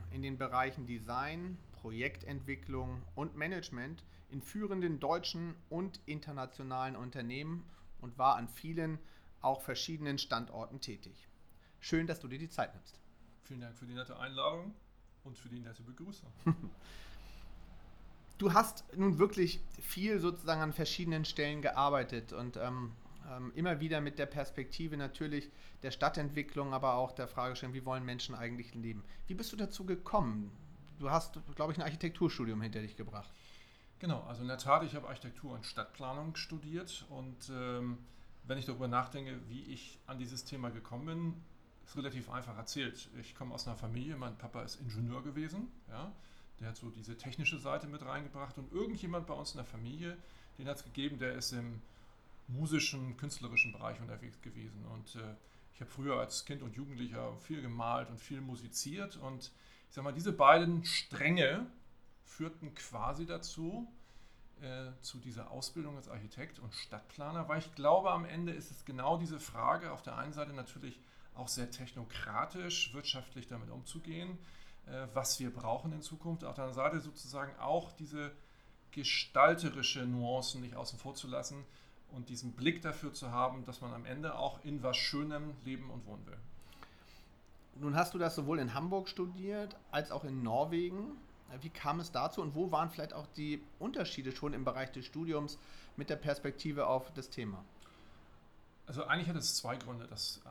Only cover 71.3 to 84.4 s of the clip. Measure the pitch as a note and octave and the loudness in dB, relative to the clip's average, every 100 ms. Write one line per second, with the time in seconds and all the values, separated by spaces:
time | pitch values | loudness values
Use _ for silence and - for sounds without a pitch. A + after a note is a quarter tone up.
71.3 | A#2+ A#2+ B2+ A#2+ - B2 B2+ A2 - A2 | -8 -4 -2 -2 -6 -10 -8 -8 -6 -2
72.3 | G#2+ E3 F3+ F3 - - C3+ C#3+ C3 - | 0 0 0 0 2 2 0 0 0 -2
73.3 | C3 - A#2 A2 B2 A#2+ E3 D#3+ E3 F3+ | -10 -8 -8 -8 -10 -8 -8 -6 -6 -6
74.3 | F3 - - - - - C3 B2+ C3+ B2+ | -8 -10 -14 -14 -14 -10 -8 -2 0 2
75.3 | - B2 A#2+ A2 B2+ D#3+ D#3 - D#3+ E3+ | 2 0 -2 0 0 0 -4 -6 -6 -4
76.3 | E3 B2+ C#3+ C3 B2+ D3 D#3+ D3+ - C3 | -4 -4 -4 -2 2 2 2 -2 -10 -8
77.3 | C#3 C3+ - B2+ E3 E3 - D3 D3 D3 | -6 -6 -4 2 2 0 -10 -8 -6 -6
78.3 | D3 - - - - - D3 B2+ - - | -8 -18 -20 -20 -20 -12 -2 2 2 6
79.3 | C3 D3+ E3+ D#3+ C3+ B2 C#3 B2 B2 A#2+ | 12 12 12 4 2 2 2 2 2 2
80.3 | B2+ - C3 B2 B2 B2+ B2 C3+ C#3 B2+ | 2 0 -4 -6 -4 -6 -6 -8 -8 -4
81.3 | C3 D3 C#3 - - - - - B2+ A#2+ | -2 -2 -8 -12 -16 -20 -20 -14 -10 -8
82.3 | A#2+ B2 - D3 E3+ D#3+ D3 C#3+ - B2 | -6 -6 2 4 4 0 -4 -6 -6 -2
83.3 | B2 B2+ C3 B2 A#2 B2 A#2 A#2 C#3 D#3 | 2 2 2 -8 -8 -6 -6 -6 -4 -4
84.3 | A#2+ | 0